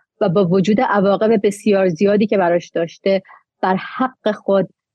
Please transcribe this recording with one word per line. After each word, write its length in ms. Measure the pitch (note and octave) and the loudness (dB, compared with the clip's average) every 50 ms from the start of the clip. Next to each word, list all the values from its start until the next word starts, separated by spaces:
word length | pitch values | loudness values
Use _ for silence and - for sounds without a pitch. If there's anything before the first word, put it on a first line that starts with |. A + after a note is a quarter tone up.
| _ _ _ - | _ _ _ -4
و 80 | G#3+ G3 | -2 0
با 160 | D#3+ G#3 G3 | 2 0 0
وجود 360 | E3 F3+ G3 F3+ G#3 G#3+ A#3 | 2 2 0 2 0 0 0
عواقب 580 | C4 - G3+ G3+ F#3+ G3+ G3 F#3+ A3 A3 A#3 G#3 - | 0 0 0 0 2 2 0 2 2 0 0 2 0
بسیار 440 | G3+ G3 - - A3 G3 G3 F#3+ | -2 -2 -2 -2 0 2 2 2
زیادی 400 | F#3 E3 D3+ G#3 G3 G#3 G3+ A#3 | 0 0 0 0 2 2 2 0
که 100 | G#3 A3+ | 0 0
براش 320 | G3 F3+ E3+ F3 F3 - - | 0 0 2 0 -2 -2 -4
داشته، 520 | - E3+ E3+ E3 - - - G3 G3 F#3+ F#3+ - - - _ _ _ - | -6 -6 -6 -6 -8 -6 -2 -2 -2 -2 -4 -8 -20 -20 _ _ _ -6
بر 140 | - F#3 F#3+ | -2 -2 -2
حق 560 | F#3 - - - - C4 B3+ - _ - A3 | -2 -4 -8 -6 -6 -6 -6 -6 _ -4 -4
خود 380 | G#3 G#3 - - G3 F#3+ F3+ - _ _ _ _ _ | -4 -4 -2 0 0 0 0 -2 _ _ _ _ _